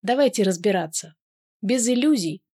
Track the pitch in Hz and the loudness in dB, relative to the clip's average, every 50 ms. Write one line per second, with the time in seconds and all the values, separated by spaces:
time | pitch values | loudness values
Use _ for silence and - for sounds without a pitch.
0 | - 196 247 269 285 254 - - 202 190 185 170 - 208 190 185 165 156 - - | -2 -2 2 2 2 2 2 2 0 0 0 0 0 0 0 0 -4 -6 -8 -10
1 | - 165 _ _ _ _ _ _ _ _ _ _ - 196 247 262 226 233 254 240 | -12 -12 _ _ _ _ _ _ _ _ _ _ -2 -2 0 0 2 0 0 2
2 | 262 302 302 240 175 160 156 190 _ _ | 2 2 2 2 0 -4 -6 -8 _ _